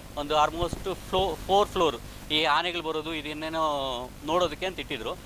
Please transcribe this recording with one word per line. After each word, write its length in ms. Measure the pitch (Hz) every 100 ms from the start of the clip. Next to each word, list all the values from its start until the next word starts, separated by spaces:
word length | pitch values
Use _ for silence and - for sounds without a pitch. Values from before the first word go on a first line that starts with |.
| - 147
ಒಂದು 140 | 143
almost 640 | 151 151 165 175 - 190 170 -
ಫ್ಲೋ-, 240 | 190 190 156 -
ಫೋರ್ 220 | 196 196
ಫ್ಲೋರ್, 280 | 190 160 120 - - -
ಈ 120 | 156
ಆನೆಗಳು 380 | 156 151 175 170
ಬರೋದು 320 | 160 156 156
ಇದನ್ನೇನೋ 500 | 156 147 151 156 160 156 143 135 123 127 - 147
ನೋಡೋದಕ್ಕೆ 400 | 175 175 147 185
ಅಂತ 140 | 165
ಇಟ್ಟಿದ್ರು. 380 | - 135 110 -